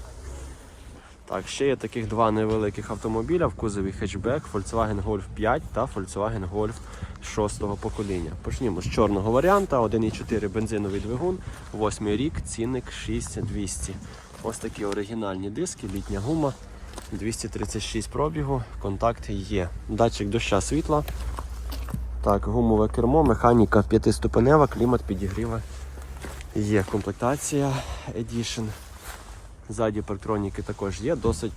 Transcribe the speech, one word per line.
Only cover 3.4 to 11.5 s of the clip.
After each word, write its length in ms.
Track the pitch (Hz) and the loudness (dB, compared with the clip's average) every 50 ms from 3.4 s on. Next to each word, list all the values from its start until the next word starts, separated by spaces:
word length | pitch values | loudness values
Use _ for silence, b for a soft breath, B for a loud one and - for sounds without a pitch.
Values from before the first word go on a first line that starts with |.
| 165 | 2
в 60 | 123 95 | 0 0
кузові 380 | - - 110 101 101 95 95 | 0 -2 -2 0 0 -2 -2
хетчбек, 520 | 90 - 113 98 - 95 90 117 131 156 - - - | -2 -4 -4 -4 -4 -2 0 0 0 0 -2 -4 -4
Volkswagen 500 | 104 95 - 117 113 113 107 104 98 95 | -4 -4 -2 0 0 0 0 0 -2 0
Golf 180 | 107 107 98 95 - - | -2 -2 -2 -4 -8 -6
п'ять 300 | - 107 110 127 160 - - - | 0 2 2 2 2 -2 -4 -2
та 120 | 107 120 | -2 -2
Volkswagen 640 | 143 - 107 92 90 - 98 101 110 113 104 95 87 95 | -2 -2 -6 -6 -4 -2 -2 -2 -2 -2 -4 -4 -4 -2
Golf 200 | 104 107 107 120 B B B B B B B B B - | 0 0 -2 -2 B B B B B B B B B -12
шостого 520 | - - - 107 104 - - 107 101 101 | -6 -2 0 0 0 0 -4 -4 -4 -4
покоління. 560 | 98 - 110 - - 107 98 95 90 82 78 - - | -4 -4 -6 -4 -4 -4 -2 -2 -2 -2 -4 -8 -8
Почнімо 400 | - - - - 135 110 87 90 | -6 -6 -4 -2 0 0 0 -2
з 40 | 92 | -2
чорного 460 | - - 127 113 101 104 98 98 110 | 0 4 4 4 4 4 2 2 4
варіанта, 480 | 117 131 151 180 202 202 196 - 143 127 | 4 6 6 6 6 6 4 4 4 2
один 240 | 113 104 113 113 113 | 4 4 4 2 2
і 80 | 110 | 2
чотири 360 | 101 - - - 117 104 104 | 0 -4 -4 -2 0 0 0
бензиновий 520 | 98 90 110 110 104 110 104 104 98 98 101 | 0 0 -2 -2 0 -2 -2 0 0 -2 -2
двигун, 380 | 98 107 120 123 165 185 185 180 B B | -2 -2 -4 -2 0 -2 -2 -2 B B